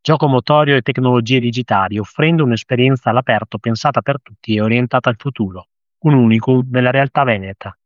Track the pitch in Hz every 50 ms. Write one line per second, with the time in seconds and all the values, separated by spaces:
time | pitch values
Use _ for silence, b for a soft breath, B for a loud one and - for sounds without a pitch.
0 | _ - 156 147 156 143 131 123 - - 151 151 151 143 143 131 - - 131 131
1 | 131 127 123 123 117 113 131 131 120 120 113 127 120 - 110 98 95 95 98 107
2 | 101 - _ - 151 160 170 160 151 123 117 110 - _ 131 123 123 135 135 127
3 | _ 120 113 123 120 - 113 107 113 _ - 110 - 120 113 - - 147 127 117
4 | - - 139 139 _ - 104 _ - - 107 104 107 110 117 123 123 120 - 127
5 | - 127 117 - - 139 127 - 110 95 90 90 - _ _ _ _ _ _ _
6 | - 151 147 131 120 113 110 113 107 - 131 127 127 131 123 127 123 123 127 139
7 | 139 135 _ 147 139 127 110 98 95 95 98 _ - 101 - _ _